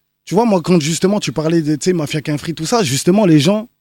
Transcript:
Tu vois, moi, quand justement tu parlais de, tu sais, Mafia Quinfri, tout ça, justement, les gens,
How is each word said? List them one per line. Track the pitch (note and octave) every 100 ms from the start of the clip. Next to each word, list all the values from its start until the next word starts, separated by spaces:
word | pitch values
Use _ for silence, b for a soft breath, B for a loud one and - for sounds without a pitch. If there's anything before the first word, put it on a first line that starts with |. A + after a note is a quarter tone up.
| _ _
Tu | - F3
vois, |
moi, | A#3 F#3+
quand | D#3 F3+
justement | D3 E3 F#3 G#3
tu | -
parlais | C3+ D#3 E3+
de, | D3+
tu | D3+ -
sais, |
Mafia | F3+ D3 D#3
Quinfri, | D3 D3+ D#3
tout | D#3 D#3+
ça, | A#3+
justement, | E3 C3+ - G3 G3
les | D#3
gens, | C3+ G#3 A3 _